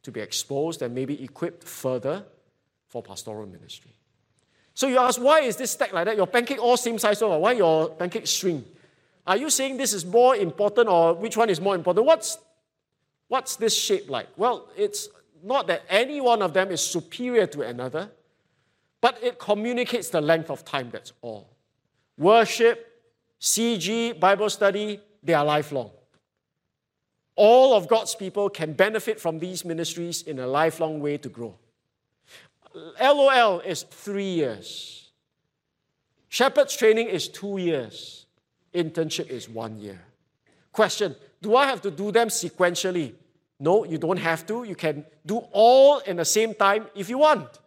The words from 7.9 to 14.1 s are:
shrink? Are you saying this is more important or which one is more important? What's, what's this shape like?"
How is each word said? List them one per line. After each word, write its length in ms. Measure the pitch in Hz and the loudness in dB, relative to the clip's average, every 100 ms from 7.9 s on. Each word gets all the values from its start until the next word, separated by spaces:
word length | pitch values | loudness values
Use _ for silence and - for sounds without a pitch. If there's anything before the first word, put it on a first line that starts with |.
| - 180 220 - | -4 -6 -6 -4
shrink? 360 | - 190 151 107 _ _ _ _ _ - | -4 -4 -4 -8 _ _ _ _ _ -2
Are 100 | 196 | -2
you 140 | 302 | 0
saying 260 | - 269 262 | -2 -2 -4
this 160 | 269 | -4
is 140 | 202 175 | -4 0
more 300 | 226 254 233 | 4 6 4
important 520 | 175 170 208 208 220 | 0 -2 0 2 4
or 260 | 170 165 | 6 4
which 220 | 170 220 220 | 2 -2 0
one 140 | 226 | 0
is 100 | 160 | 0
more 140 | 196 | 0
important? 320 | 185 180 175 269 | 0 0 2 4
What's, 320 | 320 - - _ _ _ _ _ _ _ _ - | 4 2 -10 _ _ _ _ _ _ _ _ -6
what's 300 | 262 - - | -4 -4 -4
this 200 | 220 - | -2 -2
shape 320 | - 190 | -2 -4
like?" 200 | - | -4